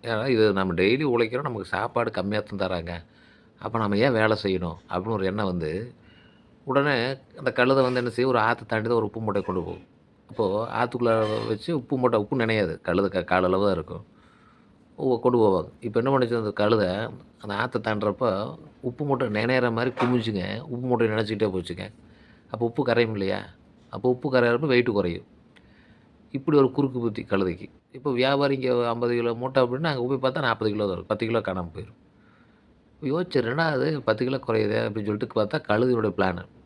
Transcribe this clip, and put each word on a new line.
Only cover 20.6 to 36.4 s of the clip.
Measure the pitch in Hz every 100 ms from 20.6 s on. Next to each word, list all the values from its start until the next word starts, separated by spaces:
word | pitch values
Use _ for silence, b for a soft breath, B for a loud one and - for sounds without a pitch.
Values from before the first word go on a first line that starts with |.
உப்பு | - 120 127
மூட்டையை | 120 113 107
நனைச்சிக்கிட்டே | 107 104 107
போச்சுங்க. | 92 87 87 98 - B B B B B
அப்போ | 113 117
உப்பு | 117 123
கரையும் | 117 113
இல்லையா? | 107 95 98 101 - - _ -
அப்போ | - 127
உப்பு | 127 147
கரையிறப்ப | 127 120 120 151
வெயிட் | 123 120
குறையும். | 101 90 85 - - - - b b b b b _ _
இப்படி | 135 131 147
ஒரு | 131
குறுக்கு | 131 139 123
புத்தி | 117 107
கழுதைக்கு. | 113 98 92 85 98 _ _
இப்போ | 135 143
வியாபாரி | 123 131 139 139 135
இங்க | 127 123 120
ஐம்பது | 117 120 120
கிலோ | 117
மூட்டை | 117 127 135
அப்படின்னா, | 123 127
அங்க | 165 135 123 135
போய் | 131
பார்த்தா | 143
நாற்பது | 131 113 110
கிலோ | 104
தான் | 101
இருக்கும், | 90 - 104
பத்து | 113
கிலோ | 113
காணாம | 104 92 85
போயிரும். | 80 - - _ b b b b b b _ _ _
யோசிச்சு, | 131 156 180 135
"என்னடா | 113 139 165
அது, | 139 139 151
பத்து | 117 110 123
கிலோ | 131 -
குறையுதே?" | 110 107 110 113
அப்படின்னு | 107 104
சொல்லிட்டு | 107 - -
பார்த்தா | 104 156
கழுதையோட | - 107 127 120 107
பிளான். | 95 92 90